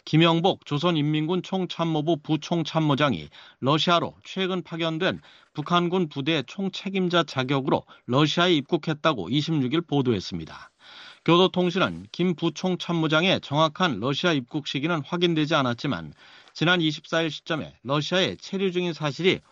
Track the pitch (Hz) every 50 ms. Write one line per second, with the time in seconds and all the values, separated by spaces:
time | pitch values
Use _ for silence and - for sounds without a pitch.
0 | _ - - 151 165 170 165 165 170 190 139 - - - 147 143 160 175 175 156
1 | 143 151 151 151 151 156 185 185 170 - - 190 185 165 - - 170 165 160 151
2 | 147 156 170 147 _ - 156 156 156 - 170 170 160 - - 160 156 151 139 127
3 | 151 143 104 80 76 73 _ - - - - _ - 131 151 160 - 185 175 170
4 | 151 - - - _ - - 190 190 180 190 185 - - 175 165 165 165 160 160
5 | 180 175 107 78 _ - - - _ _ _ - 143 - 175 175 175 170 170 190
6 | 180 151 - 139 135 143 165 151 123 - - - 196 190 - - - 196 190 190
7 | 185 175 170 175 160 - - 135 127 123 147 139 131 139 - 107 - _ - -
8 | _ - 120 135 156 147 - 175 175 185 175 147 131 _ 180 160 - - 156 147
9 | - 170 151 110 87 85 120 147 147 - 165 151 131 123 131 165 170 _ 147 143
10 | 135 127 117 95 87 - 95 85 80 76 - - - - _ _ - - - -
11 | - - - _ _ - 165 175 190 180 - 180 180 180 165 190 165 110 82 82
12 | 92 104 - - 170 185 170 147 - 170 160 - - 185 180 170 - - 175 165
13 | 156 156 156 156 170 190 165 107 - - 135 151 160 160 151 - 185 175 127 90
14 | 110 135 143 - - 180 165 151 120 _ - 156 139 - - 147 131 165 175 156
15 | 135 - - 175 175 175 170 156 156 143 165 151 135 123 117 - - 147 117 85
16 | 82 73 - _ - - - - - - _ - 156 165 180 180 160 156 147 151
17 | _ - - 165 165 160 147 - _ - 170 151 95 76 - _ _ 117 139 151
18 | 151 - 180 185 185 123 92 - - - - 190 196 190 175 180 180 175 160 -
19 | 156 147 131 - 165 190 160 - _ _